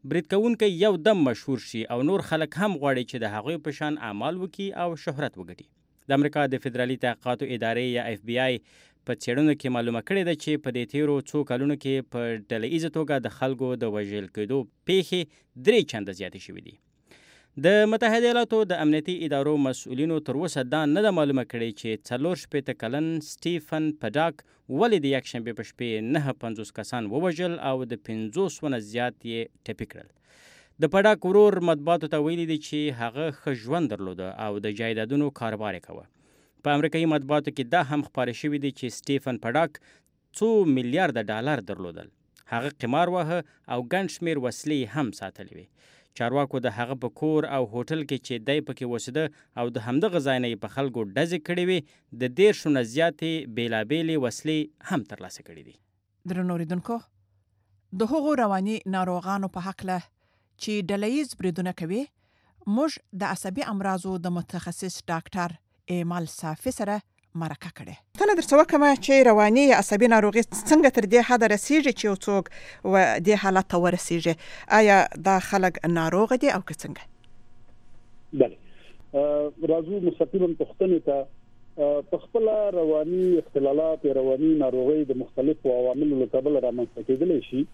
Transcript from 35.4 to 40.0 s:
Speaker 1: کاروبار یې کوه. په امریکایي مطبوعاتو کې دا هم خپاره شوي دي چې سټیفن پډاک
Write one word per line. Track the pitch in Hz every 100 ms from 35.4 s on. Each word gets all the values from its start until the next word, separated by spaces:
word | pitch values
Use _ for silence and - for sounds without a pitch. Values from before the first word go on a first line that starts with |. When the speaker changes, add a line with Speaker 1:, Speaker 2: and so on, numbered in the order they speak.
Speaker 1:
کاروبار | 117 107 107 90
یې | -
کوه. | 82 - _ _ _ _ _
په | 147 147
امریکایي | 147 160 165
مطبوعاتو | 151 135 151 143 -
کې | 120
دا | 170 135
هم | 147 143
خپاره | - 123 117
شوي | 151 147
دي | 139 -
چې | 123 -
سټیفن | - 139 - 120
پډاک | 113 135 165 - _ _